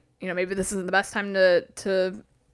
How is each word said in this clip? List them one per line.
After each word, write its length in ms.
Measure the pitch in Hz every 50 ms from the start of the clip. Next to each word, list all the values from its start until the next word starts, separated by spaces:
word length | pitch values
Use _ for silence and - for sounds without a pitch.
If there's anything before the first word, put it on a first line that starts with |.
| _ _ _ _
you 60 | -
know, 80 | 185 175
maybe 220 | 180 185 185 196
this 160 | 196 185 -
isn't 140 | 202 190 180
the 60 | 185
best 200 | 185 196 202 -
time 200 | - 214 202 202 196
to, 260 | 190 185 185 175 165 - _ _
to 480 | - - 202 190 185 185 185 190 214 - _ _ _ _ _